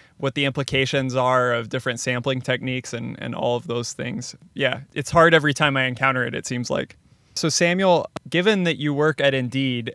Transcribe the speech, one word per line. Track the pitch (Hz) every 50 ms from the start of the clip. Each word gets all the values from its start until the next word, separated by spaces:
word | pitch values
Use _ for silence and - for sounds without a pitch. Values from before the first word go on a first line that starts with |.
| - _ _
what | - 143 135 -
the | 143 139
implications | 139 131 147 131 - 131 135 131 - 151 139 131 127 123
are | 127 127 127 127 127 123 123
of | 120 117 113
different | 110 - 127 - 131 120 120
sampling | - 135 123 123 - 139 131 127
techniques | - 135 127 - - 131 127 127 - - 120
and, | 117 120 120 - -
and | - 123 113
all | - - 123 120
of | 120 -
those | 120 120 120 117 -
things. | - - 127 123 127 123 123 - - - - - -
Yeah, | - 135 123 - 127 135 - -
it's | 147 139 -
hard | - 170 160 170 165
every | 156 143 147 135
time | - 156 143 139
I | 135 131
encounter | 127 123 - 131 135 127 127 120
it, | 120 -
it | - -
seems | - 127 123 117 -
like. | - - - - - _ _ _ _ _ _ _ -
So | - - 156
Samuel, | - - 175 170 175 190 196 185 175 151 - - - - - 131
given | - 170 180 220 214 190 175
that | 170 147
you | - 147 147 143
work | 143 151 160 151 -
at | 143 139 135
Indeed | 131 127 117 131 135 135 131 123 120 113 120